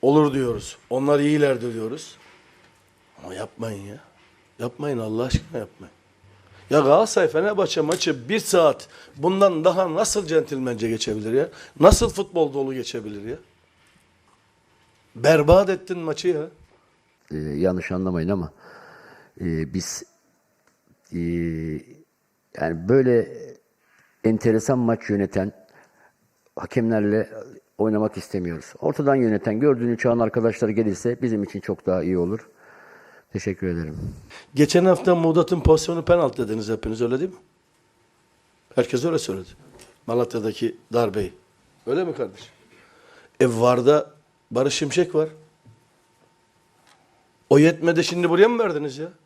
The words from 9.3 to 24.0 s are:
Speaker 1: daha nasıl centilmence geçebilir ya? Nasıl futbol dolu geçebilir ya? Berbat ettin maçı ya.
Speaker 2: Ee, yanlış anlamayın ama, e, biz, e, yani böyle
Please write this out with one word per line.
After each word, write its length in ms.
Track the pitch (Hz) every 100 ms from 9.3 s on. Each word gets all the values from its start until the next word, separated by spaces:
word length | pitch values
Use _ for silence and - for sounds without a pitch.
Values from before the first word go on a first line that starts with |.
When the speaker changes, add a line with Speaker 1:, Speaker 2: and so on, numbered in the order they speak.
| 190 196 165
Speaker 1:
daha 300 | 165 180 185
nasıl 320 | 160 214 214 175
centilmence 640 | 160 156 139 127 117 113
geçebilir 440 | 110 - 107 107
ya? 160 | 123 165 - - -
Nasıl 280 | 160 - 233
futbol 440 | 165 196 170 156
dolu 200 | 139 135
geçebilir 540 | 131 110 120 107 104 104
ya? 60 | 147 _ _ _ _ _ _ _ _ _ _ _ _ _ _ _ _ _ 117
Berbat 520 | 127 160 147 180 196
ettin 280 | 185 - 180
maçı 300 | 165 151 180
ya. 180 | 160 160 _ _ _ _ _ _ _ _
Speaker 2:
Ee, 40 | 76
yanlış 560 | 76 71 92 90 -
anlamayın 360 | 92 95 90 82
ama, 240 | 98 80 - - - - - - - _ -
e, 340 | 90 82 78
biz, 280 | 92 - - - _ _ _ _ _ _ _ _ _ _
e, 60 | 87 85 85 85 80 80 78 - - _ _ _ _ _ -
yani 280 | 82 82 87
böyle 480 | 131 127 120 104 - 67 - _ _ _ _